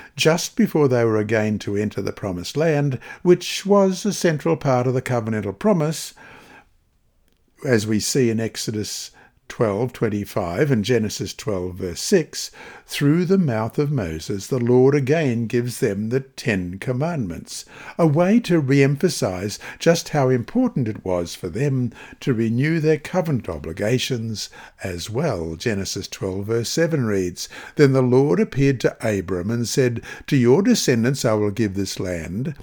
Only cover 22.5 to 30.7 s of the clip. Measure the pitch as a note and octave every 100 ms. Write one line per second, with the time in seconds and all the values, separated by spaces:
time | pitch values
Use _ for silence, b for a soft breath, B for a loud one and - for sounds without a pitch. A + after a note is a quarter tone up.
22.5 | A#2 D3 E3 D3+ D#3 - F#3 E3+ C3 G2
23.5 | D#2+ D#2 F2 G#2 B2+ - B2+ A2+ G#2+ -
24.5 | B B - G2 F2 E2 A2 D#3+ G2 E2
25.5 | E2 B2 G2 F#2 G#2 F#2 - G2 F#2+ G2+
26.5 | A#2 A2+ - E3 D#3+ A2+ G2 F2+ F2 -
27.5 | B B - C#3 C3+ B2+ B2 C#3+ F3 A3
28.5 | C3 C#3 B2+ - - A2+ G2+ F2 F2+ F#2
29.5 | A#2 A2+ - B2+ A#2 B B - C#3+ A#2+
30.5 | C#3+ G#3